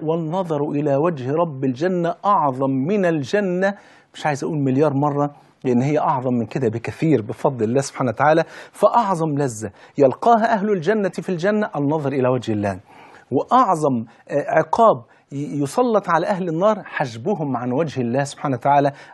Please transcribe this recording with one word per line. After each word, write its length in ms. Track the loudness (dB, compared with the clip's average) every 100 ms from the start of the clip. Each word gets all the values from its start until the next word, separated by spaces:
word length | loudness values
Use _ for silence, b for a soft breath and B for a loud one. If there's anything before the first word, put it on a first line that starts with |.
"والنظر 580 | -2 -2 -2 -4 -2 -2
إلى 340 | -2 -2 0 2
وجه 360 | 0 -2 -2
رب 320 | -2 -2 -2
الجنة 520 | -4 -2 -2 0 -2 -2 0
أعظم 440 | 2 2 0 -2 0 0
من 180 | 0 0
الجنة"، 680 | 0 0 -2 0 0 -2 -4 B B B
مش 120 | -6 -4
عايز 180 | -2
أقول 140 | -2 -2
مليار 360 | 0 2 2
مرة، 380 | 2 0 0 -2 -4 b b
لأن 180 | 0 2
هي 180 | 2 0
أعظم 340 | 0 0 0
من 120 | -2 -2
كده 240 | -2 -2
بكثير 520 | -2 -6 -2 2 2
بفضل 420 | 2 -2 -2 0
الله 180 | 0 0
سبحانه 300 | -2 -2 -2
وتعالى. 320 | 2 4 4 0 B B
فأعظم 580 | 0 2 4 2 0 -2 0
لذة 340 | -2 -4 -10 -12 B B
يلقاها 560 | 2 4 4 4 4
أهل 160 | 0 0
الجنة 400 | 0 0 0 0
في 200 | -4 -6
الجنة 400 | -2 0 0 -2 -2
النظر 360 | 0 0 0
إلى 180 | 0 2
وجه 220 | 0 0
الله، 260 | -2 -2 -4 -10 B B B B
وأعظم، 760 | -4 2 2 4 2 0 0 -4 b b
آه، 160 | -4 0
عقاب 560 | 0 2 4 4 4 -2 b b
ي-، 300 | -10 -6 -4
يسلط 460 | -2 0 2 2 2
على 180 | 0 0
أهل 220 | -2 -2
النار 340 | 0 0 0 -4
حجبهم 720 | -6 -6 -6 -4 -4 -4 -4
عن 140 | -2
وجه 300 | -2 -2 -2
الله 220 | -2 -2
سبحانه 320 | -2 -4 -4 -2
وتعالى، 360 | 2 4 2 0 B